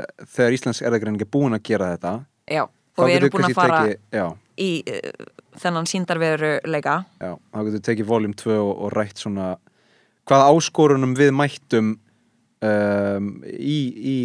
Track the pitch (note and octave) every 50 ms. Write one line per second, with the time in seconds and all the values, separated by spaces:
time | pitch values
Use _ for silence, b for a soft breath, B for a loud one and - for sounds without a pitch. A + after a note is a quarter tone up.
0 | - - - - - - - - B2 A#2 B2 B2+ - B2+ A#2 - - A#2+ A#2 A2+
1 | G#2 G#2+ G#2+ G#2 G#2+ G2+ - C#3+ C#3+ C3+ A2+ G#2+ - - A2+ G2 F#2+ F2+ F2 E2+
2 | - F2 G2 A#2 C#3 - _ _ _ - D3+ D#3 C3 - _ _ _ _ _ -
3 | F3 E3+ F3 F3 C#3 C#3+ - G3 F3+ F3+ - - F3 E3+ E3 D#3+ D#3 G#2+ G2+ -
4 | _ _ - A2 F#2+ E2+ D#2+ - _ _ _ - F#3+ F#3+ E3+ D#3 - - A#2 -
5 | - - - - - - - - - _ - - - F3+ E3+ E3 E3 E3 - F#3+
6 | F3+ - F3 E3 E3 D#3+ D#3 D3+ D#3 D#3 D3 - - - D#3+ D3 C#3 C#3+ C#3+ E3+
7 | F#3+ - _ - - F#2 E2+ - _ _ - G#2+ G#2+ G#2+ G#2 G#2+ G2+ - A#2 G#2+
8 | A2 G#2 A#2 A2+ G#2+ G#2 G#2 - - A2+ A2 G#2+ G#2 G2+ G2 - G2 G2+ G2 G#2+
9 | G#2+ G2+ - - - A2 G2+ G2 F#2+ F#2 F#2 - _ _ _ _ _ _ _ _
10 | _ _ _ _ _ - C#3 C#3 C3+ C#3+ D3 E3 D#3 - - - D#3 D3 C#3+ C3+
11 | C3 C3 B2+ B2+ C#3+ C#3+ C3+ C#3 D3 C#3 - - _ - - A2+ A2 A2 A2 A2
12 | _ _ _ _ _ _ _ _ _ _ _ - - G#2+ G#2 G#2 G#2 G2+ G2+ G2+
13 | G2+ G2+ G2+ G2 G2+ G2+ G2 - - - G2 G#2+ C3 C#3+ D3+ D3+ C#3 B2 B2 -
14 | G#2+ C3+ C3+ C3 B2